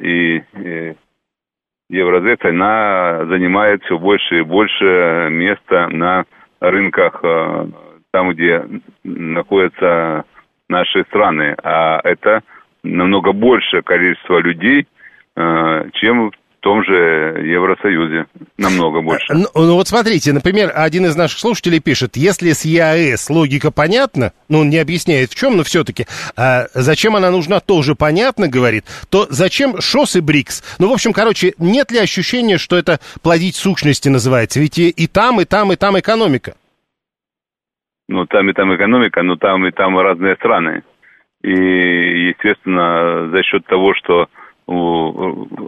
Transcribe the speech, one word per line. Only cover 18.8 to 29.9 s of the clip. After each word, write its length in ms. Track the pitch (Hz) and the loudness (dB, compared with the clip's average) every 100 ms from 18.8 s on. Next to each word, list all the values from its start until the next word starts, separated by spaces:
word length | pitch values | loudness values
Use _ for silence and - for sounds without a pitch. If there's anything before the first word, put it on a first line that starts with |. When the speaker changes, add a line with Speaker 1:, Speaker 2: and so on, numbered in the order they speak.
| 82 80 | 0 -2
Speaker 1:
больше. 320 | 80 78 - | -2 -4 -2
Speaker 2:
Э, 40 | 151 | 0
ну, 100 | 202 | 0
ну 200 | 160 165 | 2 4
вот 140 | 175 190 | 4 2
смотрите, 460 | 233 220 185 151 | 0 2 0 0
например, 360 | 143 175 202 180 | 0 0 0 0
один 320 | 147 160 170 180 | 0 0 2 0
из 100 | 156 | 0
наших 220 | 165 - | -2 -2
слушателей 420 | 226 214 175 160 | -4 -2 0 0
пишет: 300 | 156 135 123 | 0 -2 -2
«Если 360 | 123 175 185 175 | 0 0 0 0
с 160 | 151 156 | 0 0
еаэс 640 | 165 160 160 156 117 - | 2 2 2 0 -2 0
логика 400 | 160 147 135 151 | 0 2 0 -2
понятна», 640 | - 156 233 269 151 110 - - | 0 2 2 0 -2 -4 -4 -2
ну, 80 | 151 | 2
он 80 | 147 | 2
не 80 | 156 | 2
объясняет, 540 | 151 170 - 143 127 | 0 -2 0 2 0
в 40 | |
чём, 220 | - 269 202 | -2 0 2
но 60 | |
всё-таки, 420 | - 175 120 110 117 - - - | 2 0 -2 -6 -8 -10 -10 -2
а, 300 | 127 127 120 | 0 0 0
«зачем 420 | 131 127 156 214 208 | -2 0 2 2 2
она 140 | 185 | 2
нужна, 300 | 180 156 196 | 2 0 0
тоже 340 | - 180 139 | 2 2 2
понятно», 540 | 151 151 165 254 233 175 | 0 0 2 0 0 0
говорит, 360 | 127 123 107 - - - | 2 2 0 -4 -14 -2
то 180 | 190 208 | 0 0
зачем 500 | 131 190 - 277 185 | 0 0 0 -2 -2
шос 360 | - | -2